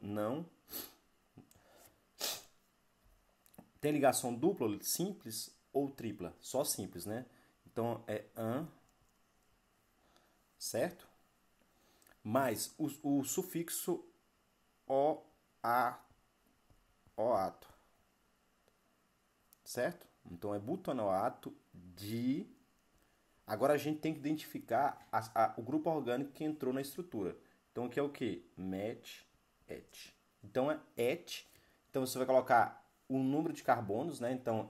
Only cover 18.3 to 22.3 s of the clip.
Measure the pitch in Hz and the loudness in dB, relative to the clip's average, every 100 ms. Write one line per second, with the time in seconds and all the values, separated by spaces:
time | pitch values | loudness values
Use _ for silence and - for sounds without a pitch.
18.3 | _ _ _ _ _ _ _ _ _ _ | _ _ _ _ _ _ _ _ _ _
19.3 | _ _ - - - 135 175 - _ - | _ _ -20 -8 -2 -2 -2 -14 _ -16
20.3 | 87 104 101 104 185 185 131 104 92 113 | -8 -4 -4 -4 -4 -4 -2 2 2 2
21.3 | - - - _ 90 90 87 104 117 123 | -2 -10 -16 _ -20 -20 -12 -6 -2 0